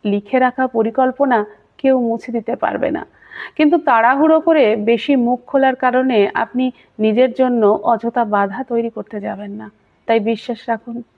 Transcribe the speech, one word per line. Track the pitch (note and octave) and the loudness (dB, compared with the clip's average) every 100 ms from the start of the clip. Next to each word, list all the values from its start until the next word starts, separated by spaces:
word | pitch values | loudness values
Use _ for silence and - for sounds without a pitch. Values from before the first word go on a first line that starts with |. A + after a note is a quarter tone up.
| G#3 | -2
লিখে | G3+ G3+ C4 | -4 -2 0
রাখা | B3+ B3 C4 | 0 0 -4
পরিকল্পনা | A#3 A3+ A#3 C4 B3+ C#4 A#3 D4 - _ _ | 0 -2 0 -2 0 0 0 -2 -10 _ _
কেউ | C4+ C4 | 2 2
মুছে | A#3 A3+ - | 0 -4 -6
দিতে | A#3 A3 A3+ | -8 -6 -4
পারবে | - - - | -4 -2 -4
না। | - - _ - - - - | -4 -10 _ -20 -18 -18 0
কিন্তু | D4+ E4 | 2 2
তাড়াহুড়ো | - A#3 A3+ C#4 D#4 D#4+ | 2 4 4 4 4 4
করে | D#4+ D#4 A3+ G#3+ | 4 4 4 2
বেশি | G#3 A#3 - C#4 | 0 0 2 0
মুখ | A#3+ B3 - | 0 -2 -2
খোলার | C#4 C4+ C4 | 0 0 0
কারণে | B3+ B3 C4 A#3 G3 | 0 0 2 2 2
আপনি | - A3+ B3 B3+ - _ - | 0 -4 -4 -4 -6 _ -2
নিজের | A3 A3 B3+ | 0 2 0
জন্য | A3+ B3+ A#3+ G#3 G#3+ | 2 0 2 2 2
অযথা | - A3+ A#3 A#3+ A3+ | 0 0 -2 -2 -2
বাধা | G3+ G3+ G3+ | 0 -2 -4
তৈরি | C4 A#3 A#3 | -4 -4 -4
করতে | A3 G3+ G#3 | -8 -12 -10
যাবেন | G#3 G3 G3+ | -10 -10 -12
না। | G3+ G#3+ _ _ _ - | -14 -16 _ _ _ -2
তাই | A3+ | 0
বিশ্বাস | G#3 A3 - A3+ - | 0 -4 -6 -10 -6
রাখুন | A3+ A#3+ A#3 A#3 | -8 -6 -14 -14